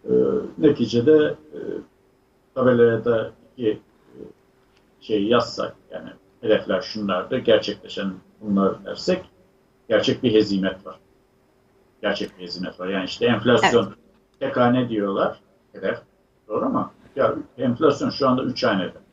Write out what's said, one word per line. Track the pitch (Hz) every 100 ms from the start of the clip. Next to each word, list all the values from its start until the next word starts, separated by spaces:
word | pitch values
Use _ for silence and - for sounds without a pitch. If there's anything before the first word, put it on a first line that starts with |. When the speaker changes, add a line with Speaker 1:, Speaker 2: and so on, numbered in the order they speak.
| -
Speaker 1:
E, | 64 65 65 - -
neticede, | 156 - 117 120 131 156 151 - -
e, | 73 - - - _ _ _ _ _ _ 131
tabelaya | 123 120 117 110 117
da | 113 104 - _ -
iki, | 113
e, | 104 _ _ _ - - _ _ _ _ _ _ _
şey | - 107
yazsak, | 104 120 - - - - _
yani | 90 - - _ _
hedefler | 110 104 - 95
şunlardı, | - 107 101 90 92 131
gerçekleşen | 117 107 - - - - 98 95 _ _
bunlar | 107 98 95 85 95
dersek, | - - 185 - _ _ _ _ _ -
gerçek | 107 - 120
bir | 123
hezimet | 107 101 98 95 90 -
var. | - _ _ _ _ _ _ _ _ _ _
Gerçek | 104 98 98 -
bir |
hezimet | 90 87 90 -
var. | 92
Yani | 98 92
işte | - 120
enflasyon | 120 120 120 190 117
Speaker 2:
Evet. | 98 - _ _ _ _
Speaker 1:
tek | 135 127
hane | 123 127 117
diyorlar, | 107 101 98 170 - _ _ _
hedef. | 98 95 - _ _ _ _ -
Doğru | 107 131
mu? | 117 - _ - -
Ya | 110 - - -
enflasyon | 127 120 156 - 135
şu | - 135
anda | 127
üç | 127 123
hanede. | 120 98 85 - _